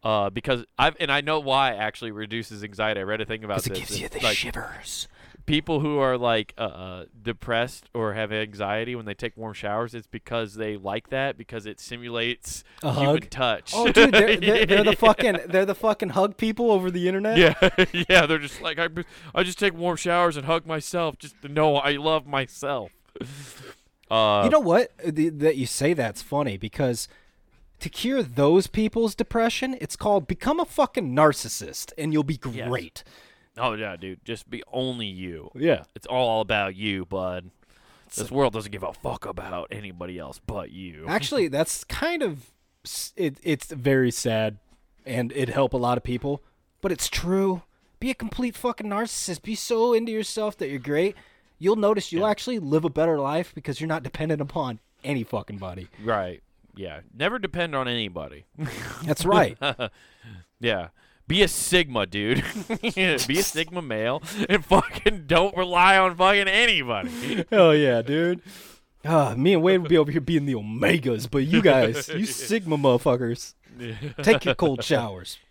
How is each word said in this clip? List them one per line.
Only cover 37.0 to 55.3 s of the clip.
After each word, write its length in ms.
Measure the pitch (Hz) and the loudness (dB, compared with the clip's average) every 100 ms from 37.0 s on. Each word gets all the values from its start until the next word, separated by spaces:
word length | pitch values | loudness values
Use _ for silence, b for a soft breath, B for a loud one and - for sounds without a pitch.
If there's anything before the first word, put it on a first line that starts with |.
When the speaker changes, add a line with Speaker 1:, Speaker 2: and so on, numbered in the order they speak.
Speaker 1:
bud. 460 | 87 95 92 90 90 _ b b b b b | -4 -6 -4 -6 -12 _ b b b b b
This 140 | - 117 | -10 -4
Speaker 2:
So 60 | |
Speaker 1:
world 180 | 131 135 | 0 0
doesn't 200 | 107 104 | 0 -8
give 100 | 101 | -8
a 100 | 90 | -8
fuck 340 | - - - - | -6 -8 -8 -8
about 420 | 90 - 90 - | -10 -10 -10 -10
anybody 480 | 98 104 87 87 90 | -12 -14 -12 -12 -10
else 220 | 73 65 | -14 -14
but 280 | - 104 78 | -10 -10 -10
you. 320 | 90 92 78 80 | -14 -16 -14 -4
Speaker 2:
Actually, 400 | 208 143 285 190 | -4 -2 -2 0
that's 380 | 139 160 - | 0 -2 -4
kind 400 | - - 311 339 | -8 -4 -4 -2
of 260 | 254 143 - _ _ _ | -4 -6 -14 _ _ _
s-, 280 | - - - - | -12 -10 -10 -4
it, 200 | 170 139 | -4 -4
it's 220 | 175 147 - | -4 -4 -4
very 440 | 151 131 135 127 | -4 2 4 2
sad, 480 | - 123 110 110 104 _ _ _ _ - | 0 -2 0 -2 -4 _ _ _ _ -8
and 240 | 123 120 | -4 -4
it'd 200 | 131 127 | -2 -2
help 220 | 139 135 | 0 0
a 40 | 127 | 0
lot 200 | 120 123 | 0 -2
of 60 | |
people, 400 | - 123 139 143 _ _ _ _ | -2 -6 -6 -8 _ _ _ _
but 100 | 196 | -6
it's 180 | 175 - | -4 -4
true. 540 | - 175 190 196 180 - _ _ _ | -4 -2 0 0 -2 -8 _ _ _
Be 100 | 247 | -6
a 40 | |
complete 420 | 254 220 - 247 - | -6 -8 -4 -6 -4
fucking 320 | 247 233 214 | -6 -6 -4
narcissist. 540 | 202 226 - - 170 | -4 -4 -6 -8 -8
Be 120 | - | -8
so 380 | 214 - 233 240 | -8 -2 2 4
into 180 | 226 226 | 2 0
yourself 460 | 220 214 - 214 - | -4 -4 -4 -4 -4
that 100 | 135 | -6
you're 120 | 139 | -6
great. 340 | 135 147 190 - b b b b | -2 0 0 -2 b b b b
You'll 140 | 175 220 | 0 4
notice 340 | 202 208 - | 4 2 0
you'll 120 | 165 | -2
Speaker 1:
Yeah. 80 | 208 | 0
Speaker 2:
actually 280 | 208 - 233 | 0 -2 -6
live 280 | 147 156 160 | 0 2 2
a 20 | |
better 300 | 147 165 151 | 0 2 2
life 340 | 139 156 180 | 0 -2 -4
because 280 | - 143 135 | -10 -10 -6
you're 60 | 160 | -4
not 140 | 156 | -4
dependent 380 | 131 - 156 151 | -6 -6 -4 -2
upon 380 | 147 - 135 - _ _ | -2 -4 -4 -6 _ _
any 180 | - 139 | -4 -4
fucking 340 | 113 | -2